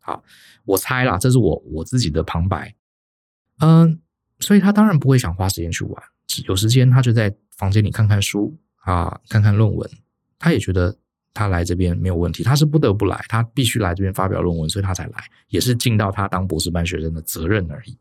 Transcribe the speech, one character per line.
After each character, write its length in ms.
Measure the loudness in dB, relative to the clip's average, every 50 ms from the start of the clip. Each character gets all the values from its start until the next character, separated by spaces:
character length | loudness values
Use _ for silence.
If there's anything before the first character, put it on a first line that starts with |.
好， 220 | _ -10 -12 -12 _ _ -20 _ _ -20 _ _ _
我 120 | -2 -2
猜 260 | -2 0 -2 0 0 0
啦， 120 | 0 0 0
这 100 | 0 2
是 80 | 2
我， 260 | 4 2 2 0 -2 _
我 160 | -10 -10 -10 -8
自 160 | -4 -4 -2
己 100 | -2 -2
的 140 | -2 -4 -4
旁 260 | -2 -4 -2 -2 -2
白。 240 | -2 -4 -6 -12 -18 _ _ _ _ _ _ _ _ _ _ _ _ _ _ _ _ _
嗯， 400 | 4 6 6 8 6 6 2 -2 _ _ _ _ _ _ _ _
所 180 | 0 4 4
以 20 | 4
他 120 | 4 4
当 160 | 4 4 4
然 100 | 4 4
不 100 | 2 4
会 100 | 4 4
想 160 | 4 2 0 -4
花 140 | -2 -2
时 140 | -2 -2 -2
间 100 | -4 -6
去 120 | -6 -6 -6
玩， 200 | -8 -10 -12 -16 _ _ _ _ -10 -10 -8 -4
有 80 | -4 -2
时 120 | 0 2
间 220 | 4 4 6 6 6
他 140 | 6 4 4
就 100 | 4 2
在 180 | 2 2 0 -4 _ _ _ -12
房 140 | -6 -4 0
间 140 | 2 2 2
里 80 | 0
看 160 | 2 2 2
看 120 | 2 2 2
书 380 | 0 -2 -2 -4 -4 -4 -6 -12 _ _ _
啊， 440 | _ _ -2 -2 0 -2 -2 -6 -12 _ _
看 120 | 0 2
看 140 | 4 4 4
论 160 | 4 2 2
文。 160 | 0 -4 -8 -10 -14 _ _ _ _ _ _ _ _ _
他 120 | -2 0
也 60 | 0
觉 160 | 0 -2 -2 0
得 240 | 0 0 -2 -2 _ _ _ _ _ _ _ _
他 140 | -4 -2 -2
来 140 | 0 -2 -2
这 120 | -2 -2
边 200 | 0 0 0 0
没 120 | -2 -2
有 80 | -2 -2
问 160 | -2 -2 -4
题， 100 | -4 -2
他 140 | 0 0 2
是 100 | 2 2
不 140 | 2 2 2
得 120 | 2 2
不 140 | 0 0 0
来， 180 | -2 -4 -4 -8 -4
他 140 | -2 -2 -2 -2 _
必 100 | -2 -2
须 140 | -2 0
来 160 | -2 -2 -2 -2
这 80 | -2
边 100 | -4 -4
发 160 | -2 -2 -2
表 140 | -2 -2 -2
论 160 | -2 -2 -2
文， 100 | -2 -4
所 140 | -4 -4 -4
以 20 | -4
他 80 | -4
才 140 | -4 -6 -8
来， 180 | -12 -12 -16 -18 -20 _ _ _ _
也 120 | -4 -2
是 140 | 0 0 -2
尽 200 | 0 0 0 0
到 140 | 0 0 0
他 180 | -2 -4 -4
当 200 | -4 -2 -4 -4
博 120 | -4 -4 -4
士 120 | -4 -4
班 120 | -2 -2 -2
学 160 | -2 -4 -4
生 140 | -6 -6 -6
的 80 | -8
责 260 | -10 -10 -10 -8 -2
任 220 | -2 0 0 -2 -4
而 120 | -10 -14 -16
已。 100 | -20 -20 _